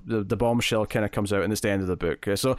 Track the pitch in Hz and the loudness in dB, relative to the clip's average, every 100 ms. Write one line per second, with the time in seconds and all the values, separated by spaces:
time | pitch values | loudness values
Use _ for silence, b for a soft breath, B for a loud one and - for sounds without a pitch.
0 | - 113 101 110 117 120 - 113 104 117 | -4 -4 -2 0 2 2 2 0 0 0
1 | 104 - 101 101 92 107 110 98 95 87 | 0 -2 0 0 0 0 0 0 0 -2
2 | 85 73 - 98 131 | -2 -2 -2 0 0